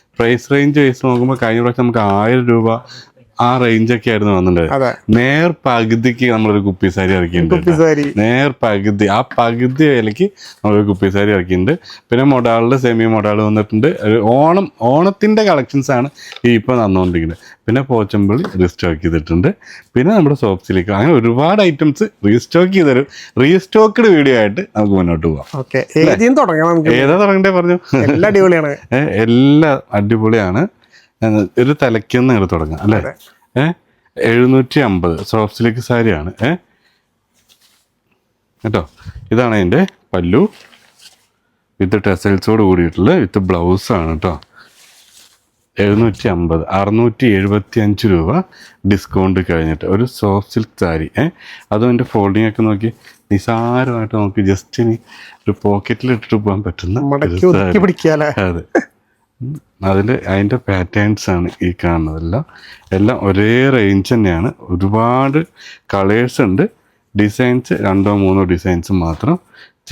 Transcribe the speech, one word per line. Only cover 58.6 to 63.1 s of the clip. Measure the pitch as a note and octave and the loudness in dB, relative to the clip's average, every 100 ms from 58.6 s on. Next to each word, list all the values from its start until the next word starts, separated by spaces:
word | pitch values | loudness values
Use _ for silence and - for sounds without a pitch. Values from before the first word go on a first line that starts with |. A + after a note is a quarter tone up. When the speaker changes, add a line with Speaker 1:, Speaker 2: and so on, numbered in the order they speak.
| - - - _ _ _ _ - | -4 -6 -6 _ _ _ _ -16
Speaker 1:
ഉം, | B2+ D3+ _ - G2 | -14 -14 _ -8 -2
അതിൻ്റെ, | G2 G#2+ C3 F#2+ | 0 0 -2 -2
അതിൻ്റെ | G2 G2+ B2+ - | -2 -2 -2 -2
പാറ്റേൺസ് | F#2+ F2 G#2 G#2 G#2 - | -4 -2 -2 0 -2 -2
ആണ് | F2+ F2 - F2+ | -2 -4 -4 -6
ഈ | F2+ | -4
കാണുന്നതെല്ലാം. | F2 E2+ D#3 D#2+ E2 A2+ - - - - - F#2+ | -2 -2 -4 -6 -6 -6 -6 -16 -20 -20 -6 0
എല്ലാം | G#2+ | 0